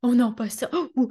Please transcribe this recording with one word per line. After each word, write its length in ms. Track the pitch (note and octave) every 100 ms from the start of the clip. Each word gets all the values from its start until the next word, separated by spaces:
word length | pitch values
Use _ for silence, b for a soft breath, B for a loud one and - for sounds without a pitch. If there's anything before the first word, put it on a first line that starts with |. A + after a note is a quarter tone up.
Oh 100 | B3
non, 200 | A#3+ A#3+
pas 160 | A3 A3
ça. 200 | - -
Oh, 160 | E4+ D#4
ou 120 | - B3